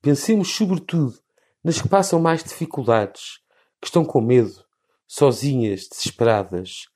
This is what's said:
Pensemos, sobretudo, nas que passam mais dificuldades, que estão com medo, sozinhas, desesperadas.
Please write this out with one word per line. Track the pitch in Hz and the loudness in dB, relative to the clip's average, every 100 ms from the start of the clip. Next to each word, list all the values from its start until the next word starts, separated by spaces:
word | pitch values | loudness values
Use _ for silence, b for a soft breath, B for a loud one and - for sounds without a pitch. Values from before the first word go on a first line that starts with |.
Pensemos, | 143 139 - 220 180 | 2 0 2 0 0
sobretudo, | - 208 185 - 175 135 - _ _ _ _ | -2 0 -2 -2 -2 -2 -4 _ _ _ _
nas | 165 165 | -4 -2
que | - | 2
passam | 196 190 165 | 2 2 2
mais | 165 165 | 2 0
dificuldades, | - - 160 - 120 113 101 - - - _ _ _ _ | -4 -10 -8 -4 2 2 2 -8 -20 -20 _ _ _ _
que | - | -2
estão | 175 | -2
com | 156 139 | 2 0
medo, | 110 123 107 - _ _ _ _ _ | 4 4 4 -4 _ _ _ _ _
sozinhas, | - 143 110 139 131 110 95 - | 2 2 2 -2 -2 -2 -4 -10
desesperadas. | - - - 117 107 92 90 92 - - | -10 -10 -2 0 0 -2 -8 -10 -16 -20